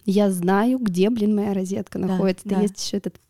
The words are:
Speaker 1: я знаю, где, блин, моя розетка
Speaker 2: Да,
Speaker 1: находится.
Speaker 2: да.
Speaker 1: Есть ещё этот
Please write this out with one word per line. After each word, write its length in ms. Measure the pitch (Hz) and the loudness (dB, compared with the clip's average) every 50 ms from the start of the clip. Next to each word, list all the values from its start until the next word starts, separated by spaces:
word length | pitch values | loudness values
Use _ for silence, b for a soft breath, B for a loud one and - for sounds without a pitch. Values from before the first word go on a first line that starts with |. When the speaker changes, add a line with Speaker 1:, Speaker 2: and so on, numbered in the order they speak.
| B | B
Speaker 1:
я 260 | 202 190 208 208 196 | 0 2 4 4 2
знаю, 480 | 190 175 175 185 196 202 220 247 254 254 | 2 0 0 2 2 2 2 2 0 0
где, 300 | 240 202 170 175 190 220 | 0 -2 0 2 2 2
блин, 240 | 247 226 208 214 214 | 2 0 0 0 2
моя 180 | 202 208 202 196 | 0 0 -2 -2
розетка 460 | 190 190 185 196 214 190 - - 190 | -2 -4 -4 -6 -6 -8 -8 -6 -4
Speaker 2:
Да, 80 | 185 | -2
Speaker 1:
находится. 400 | 185 190 185 190 190 185 - - 208 | -2 0 0 0 0 0 -2 -4 -2
Speaker 2:
да. 120 | 196 190 | 0 0
Speaker 1:
Есть 220 | 208 202 190 - - | 0 0 -2 -4 -8
ещё 140 | - - | -6 -6
этот 220 | 202 - 175 - - _ | -6 -6 -6 -12 -12 _